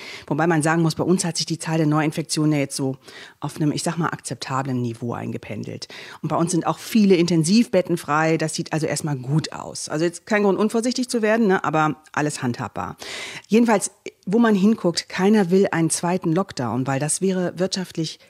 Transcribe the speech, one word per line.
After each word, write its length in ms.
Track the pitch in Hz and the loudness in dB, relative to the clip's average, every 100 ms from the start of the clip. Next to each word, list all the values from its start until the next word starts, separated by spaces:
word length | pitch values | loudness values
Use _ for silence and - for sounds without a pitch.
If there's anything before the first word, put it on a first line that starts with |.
| - - - | -8 -16 -4
Wobei 200 | 147 170 | 0 2
man 140 | 160 | 2
sagen 220 | 156 165 | 2 2
muss, 120 | 165 156 | 2 2
bei 80 | |
uns 220 | 151 185 170 | 2 2 0
hat 100 | - | -4
sich 100 | - | -4
die 140 | 160 | -6
Zahl 180 | 160 160 | -2 0
der 80 | 151 | 2
Neuinfektionen 680 | 151 151 165 151 160 151 | 2 0 -2 -4 0 2
ja 60 | 151 | 2
jetzt 180 | 139 - | 0 -2
so 200 | 135 131 - - - _ | -4 -4 -12 -20 -20 _
auf 160 | 147 - | -10 -2
einem, 160 | 151 | -2
ich 100 | 139 | 0
sag 140 | 170 165 | -4 -2
mal, 100 | 156 | -4
akzeptablen 720 | - - 127 - 131 135 127 | -4 -10 -10 -6 -4 -2 -2
Niveau 320 | 120 113 120 | -4 -4 -6
eingependelt. 760 | 107 117 120 - 107 113 110 - - - - | -6 -6 -8 -10 -10 -10 -12 -14 -16 -18 -10
Und 80 | 151 | -4
bei 80 | 151 | 0
uns 140 | 170 | 2
sind 140 | 165 160 | 2 0
auch 140 | 160 | -4
viele 360 | - 226 196 175 | 0 4 6 6
Intensivbetten 800 | 170 165 156 220 233 185 - 170 | 4 2 4 4 4 2 0 -2
frei. 400 | - 151 160 160 | 0 0 2 0
Das 160 | 160 | -2
sieht 180 | - 160 | -4 -4
also 140 | 160 151 | -2 -2
erstmal 320 | 143 156 135 | -2 -4 -4
gut 340 | 127 156 - | -2 -2 -2
aus. 380 | - - - - | -8 -12 -12 -6
Also 160 | 151 170 | -2 -2
jetzt 200 | 170 - | -4 -2
kein 160 | 208 | 2
Grund, 140 | 202 - | 2 2
unvorsichtig 500 | 214 226 240 240 247 | 2 0 -2 -2 -2
zu 120 | 240 | 0
werden, 260 | 214 226 208 | 2 4 4
ne? 160 | 190 | 2
Aber 340 | - 156 156 - - | 2 2 0 -2 -6
alles 280 | - 147 - | -2 -2 -2
handhabbar. 520 | 127 120 110 - 90 - - - - - - | -4 -4 -6 -8 -8 -10 -14 -12 -12 -14 2
Jedenfalls, 440 | 220 233 202 - - - - - | 4 4 2 0 -8 -18 -14 -2
wo 100 | 226 | 2
man 160 | 233 | 4
hinguckt, 560 | 202 202 220 175 165 - | 6 4 4 0 -2 -6
keiner 400 | - 190 214 170 | 0 4 4 4
will 180 | 190 202 | 4 2
einen 180 | 165 160 | 2 0
zweiten 420 | - 170 180 170 | 0 -2 -2 0
Lockdown, 540 | 160 196 - 120 120 131 | 0 -2 -4 -4 -2 -2
weil 140 | 135 | -2
das 220 | 151 - | -2 -2
wäre 360 | 190 185 175 165 | 0 0 -4 -2
wirtschaftlich 640 | 190 190 180 - 156 - _ | -4 -4 -6 -6 -8 -8 _